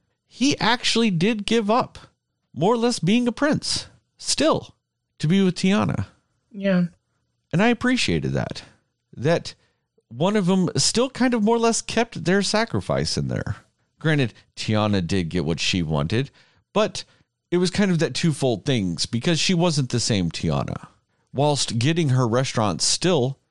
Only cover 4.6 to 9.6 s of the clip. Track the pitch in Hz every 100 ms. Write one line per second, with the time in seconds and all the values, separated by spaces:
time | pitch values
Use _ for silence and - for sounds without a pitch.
4.6 | - _ _ _ _ - 151 196 190 175
5.6 | 190 208 208 - 98 _ _ _ _ 202
6.6 | 196 180 170 - _ _ _ _ _ 165
7.6 | 226 233 247 254 - 82 67 67 - -
8.6 | - _ _ _ _ - 131 165 - -